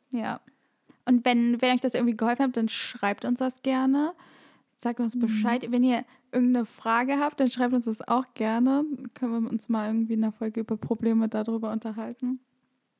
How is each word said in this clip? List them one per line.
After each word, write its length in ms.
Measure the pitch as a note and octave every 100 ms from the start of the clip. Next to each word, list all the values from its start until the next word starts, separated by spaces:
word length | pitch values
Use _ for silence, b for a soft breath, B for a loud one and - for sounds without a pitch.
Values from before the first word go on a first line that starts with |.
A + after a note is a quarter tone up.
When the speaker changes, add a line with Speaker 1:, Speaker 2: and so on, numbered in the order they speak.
| _
Speaker 1:
Ja. 240 | B3 A3 - _ b b b b b -
Und 180 | B3
wenn, 360 | B3 A#3+ A#3+ A#3+
wenn 120 | B3+
euch 60 | B3+
das 140 | C4
irgendwie 220 | A#3+ A#3+ A3
geholfen 280 | A3+ A#3+
hat, 120 | C4+ B3
dann 120 | A3+
schreibt 560 | - - - G3+ G#3
uns 140 | A#3 B3
das 240 | C4 -
gerne. 500 | - C4 C4 C#4+ D4+ F4+ b b b b b _
Sagt 240 | A#3+ A#3
uns 140 | A#3
Speaker 2:
Mhm. 60 | B3
Speaker 1:
Bescheid. 460 | A3+ A3 G#3+ A#3+ B3+
Wenn 120 | B3
ihr 220 | B3+ A#3+ - b b
irgendeine 340 | - B3 B3 A3
Frage 520 | - A3+ A3+ B3+ C#4
habt, 220 | D4 -
dann 100 | C4
schreibt 220 | A#3+ B3
uns 140 | B3+ A#3
das 200 | A3 -
auch 200 | A#3+ C4
gerne. 500 | - A3 A3+ B3+ C4+ D4+ C4+ C4
Können 300 | - B3 A#3
wir 60 | A3+
uns 180 | A3 -
mal 160 | A3+ G#3+
irgendwie 280 | A3+ A3+
in 80 | A3+
einer 80 | A3
Folge 280 | - A3 A3
über 160 | A3 A3
Probleme 520 | - A3 A3 A3+ A3+
darüber 440 | A3 G#3+ A3+ A3
unterhalten. 680 | A3 A3 G#3+ A3+ A#3+ B3 B3+ _ _ _ _ _ _